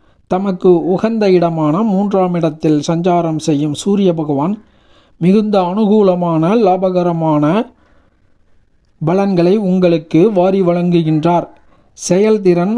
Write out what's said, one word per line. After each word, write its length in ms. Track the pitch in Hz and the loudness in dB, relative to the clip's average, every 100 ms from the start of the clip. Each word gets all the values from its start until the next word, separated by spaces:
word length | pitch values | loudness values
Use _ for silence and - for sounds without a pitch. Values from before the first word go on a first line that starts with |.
| _ _ - | _ _ -6
தமக்கு 400 | 185 196 180 185 170 151 | -4 -4 0 2 2 2
உகந்த 320 | 185 220 226 202 180 | -2 -2 -2 2 2
இடமான 460 | 170 165 151 165 226 | 2 0 -2 0 0
மூன்றாம் 420 | 190 202 196 180 175 | 0 0 0 0 -2
இடத்தில் 400 | 160 156 160 151 143 | -4 -2 -2 0 0
சஞ்சாரம் 520 | 170 180 175 165 156 165 | -2 0 0 0 -4 -2
செய்யும் 300 | 143 151 143 | -2 -2 -4
சூரிய 300 | 196 202 190 165 | -2 0 0 0
பகவான் 340 | 151 139 160 214 _ _ _ _ _ - | -2 -2 -4 -6 _ _ _ _ _ -4
மிகுந்த 360 | 170 214 214 202 175 | 2 2 2 0 0
அனுகூலமான, 720 | 196 214 214 202 180 175 160 160 233 202 | 0 2 2 2 0 0 0 0 2 2
லாபகரமான 800 | 185 190 180 175 165 160 151 147 202 254 _ _ _ _ _ _ _ _ _ _ _ _ - | 0 0 0 -2 -2 0 0 0 0 -4 _ _ _ _ _ _ _ _ _ _ _ _ -8
பலன்களை 540 | 156 185 202 180 175 214 190 | -4 -2 0 0 2 0 0
உங்களுக்கு 500 | 185 180 165 156 160 214 190 | 0 2 0 0 2 2 2
வாரி 240 | 185 190 175 | 0 2 0
வழங்குகின்றார். 800 | 175 175 175 156 156 170 170 - - _ _ _ - | 0 0 0 0 0 0 -2 -4 -14 _ _ _ -14
செயல்திறன், 760 | - 180 214 214 185 175 185 | -2 0 2 2 2 0 0